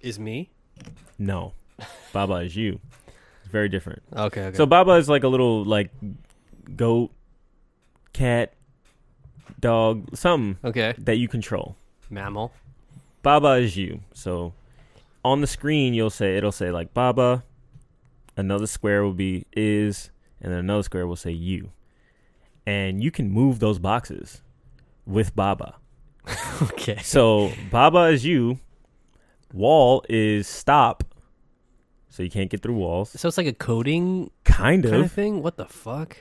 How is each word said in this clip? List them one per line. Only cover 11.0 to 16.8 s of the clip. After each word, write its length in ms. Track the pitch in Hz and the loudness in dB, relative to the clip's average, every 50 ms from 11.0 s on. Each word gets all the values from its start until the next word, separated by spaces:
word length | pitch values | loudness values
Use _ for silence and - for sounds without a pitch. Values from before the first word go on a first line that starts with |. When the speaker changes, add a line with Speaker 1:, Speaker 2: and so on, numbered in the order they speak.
| - 120 113 | -2 0 0
Speaker 2:
you 100 | 120 120 | 0 0
control. 480 | 117 - 113 101 - 104 90 82 87 92 - _ _ _ _ - - | -2 -4 -6 -6 -6 -6 -8 -8 -10 -14 -20 _ _ _ _ -20 -16
Speaker 1:
Mammal. 420 | 98 98 98 98 101 104 113 120 - _ - - - _ _ _ - - - _ _ _ - | -12 -10 -10 -8 -8 -8 -10 -10 -12 _ -20 -20 -20 _ _ _ -20 -20 -20 _ _ _ 2
Speaker 2:
Baba 300 | 143 147 147 147 143 131 | 4 6 6 6 6 4
Is 220 | 127 123 107 85 | 4 2 0 -2
You. 240 | 98 95 82 82 82 - - - | -4 -6 -8 -8 -12 -16 -20 -20
So 400 | - - 95 90 87 87 85 - - - _ _ - - _ _ _ _ _ _ _ - | -12 -8 -8 -6 -6 -6 -10 -12 -16 -20 _ _ -20 -20 _ _ _ _ _ _ _ -2
on 180 | 127 139 143 | -2 0 0
the 60 | 147 | -2
screen, 460 | - - - - 147 156 151 135 127 117 | -4 -6 -6 -4 -2 0 0 0 0 0
you'll 160 | 113 110 107 | 0 -2 -2
say, 280 | - - 104 98 95 | -2 -2 -2 -2 0
it'll 140 | 101 104 104 | 0 -2 -4
say, 200 | 95 - 98 90 | -4 -4 -4 -4
like, 220 | 87 85 | -4 -6